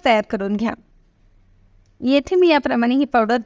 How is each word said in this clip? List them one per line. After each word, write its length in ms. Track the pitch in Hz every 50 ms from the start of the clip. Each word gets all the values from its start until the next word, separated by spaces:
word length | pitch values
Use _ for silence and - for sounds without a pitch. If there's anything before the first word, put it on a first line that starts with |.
| -
तयार 180 | 269 226 214 208 -
करून 260 | - 202 196 196 208
घ्या. 180 | 202 226 220 - - _ _ _ _ _ _ _ _ _ _ _ _ _ _ _ _ _ _ _ _ _ _ _ _
येथे 340 | - 247 277 285 269 - 370
मी 120 | 359 359 339
याप्रमाणे 480 | 311 285 - 294 262 233 233 240 247
ही 100 | 269 285
पावडर 320 | 240 - 240 220 214 240 247 220